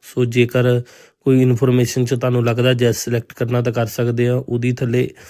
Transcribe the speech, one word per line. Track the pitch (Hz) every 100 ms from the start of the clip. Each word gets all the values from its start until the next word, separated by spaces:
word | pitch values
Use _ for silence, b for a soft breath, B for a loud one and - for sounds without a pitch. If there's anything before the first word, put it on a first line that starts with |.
ਸੋ | - -
ਜੇਕਰ | 123 120 117 127 123 123 123 B B _
ਕੋਈ | - 131
ਇਨਫੋਰਮੇਸ਼ਨ | 127 120 131 123 120 -
'ਚ | 120
ਤੁਹਾਨੂੰ | 127 127 123
ਲੱਗਦਾ | 117 117 123 123
ਯੈੱਸ | 123 110
ਸਿਲੈਕਟ | - 120 -
ਕਰਨਾ | - 117 123
ਤਾਂ | 120
ਕਰ | 113 113 -
ਸਕਦੇ | 120 120 120
ਆ। |
ਉਹਦੀ | 123 120 120 123
ਥੱਲੇ | 123 123 120 127 B B